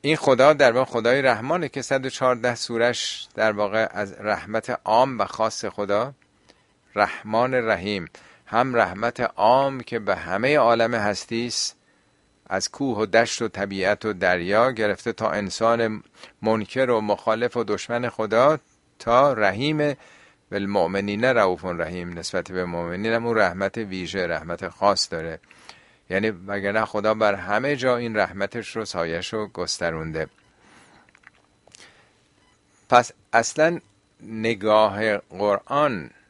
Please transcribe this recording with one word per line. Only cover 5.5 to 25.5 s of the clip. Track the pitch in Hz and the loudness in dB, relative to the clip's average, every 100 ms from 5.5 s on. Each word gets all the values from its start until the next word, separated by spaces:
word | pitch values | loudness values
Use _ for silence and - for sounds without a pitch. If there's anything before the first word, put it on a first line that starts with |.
| - | -2
خدا، | 107 - 101 101 127 135 _ _ _ _ _ _ _ | -8 -6 -2 0 -2 -8 _ _ _ _ _ _ _
رحمان | 104 101 - 107 110 127 | 0 0 0 -2 0 2
رحیم، | 131 113 95 95 101 82 - - _ - | 0 0 -2 -2 -6 -6 -14 -20 _ -4
هم | 113 131 120 | 0 2 2
رحمت | 95 92 117 - | 0 0 -4 -2
عام | 120 - 104 127 139 135 | -6 2 4 4 2 -4
که | 117 120 | -8 -6
به | 101 92 | -2 -4
همه | 85 95 123 147 | -2 -2 2 4
عالم | 117 117 113 | 4 4 2
هستی | 117 104 98 - 117 120 | 2 0 -2 -4 -4 -4
است، | - - - _ _ _ _ _ _ _ | -4 -6 -8 _ _ _ _ _ _ _
از | 95 - | -4 -4
کوه | - 139 104 | -4 -2 -2
و | 107 | 2
دشت | 113 117 - | 4 4 -2
و | 113 | -6
طبیعت | 98 101 98 92 104 | -4 -6 -2 0 0
و | 110 | -2
دریا | 95 92 90 87 104 123 | 0 0 2 2 2 2
گرفته | 113 107 95 120 | 2 -2 -2 -4
تا | 110 110 | -2 -2
انسان | 95 98 - 113 117 113 110 - _ - _ | -2 -4 0 2 2 0 -4 -14 _ -20 _
منکر | 107 110 101 131 131 | 0 0 -2 -2 2
و | 117 | 2
مخالف | 107 101 - 110 120 120 | 2 -2 0 0 -2 -2
و | |
دشمن | 104 104 - 120 123 | -4 -4 -4 -4 -4
خدا، | - 110 110 135 156 _ _ _ _ | -4 0 4 4 2 _ _ _ _
تا | - 120 143 | 2 4 4
رحیم، | 120 104 101 143 156 147 139 - - - _ _ | 4 0 2 -2 0 -2 -2 -14 -20 -20 _ _
بالمؤمنین | 104 98 101 85 95 101 104 | -4 0 0 2 0 -2 0
رءوف | 127 120 98 90 | 2 4 2 0
رحیم، | 95 85 82 90 87 85 | -6 -6 -6 -6 -8 -10
نسبت | 82 92 85 | -6 -6 -4
به | 92 | -6
مؤمنین | 90 85 85 90 110 | -4 -4 -6 -4 -2
هم | 117 120 | -2 0
اون | 110 | 2
رحمت | 95 87 98 117 | 2 0 -4 -4
ویژه، | 107 92 85 95 87 | -8 -8 -6 -4 -4
رحمت | 80 80 85 92 | -4 -6 -8 -8
خاص | - 98 98 - | -2 0 2 -2
داره. | 85 80 80 _ | -6 -8 -10 _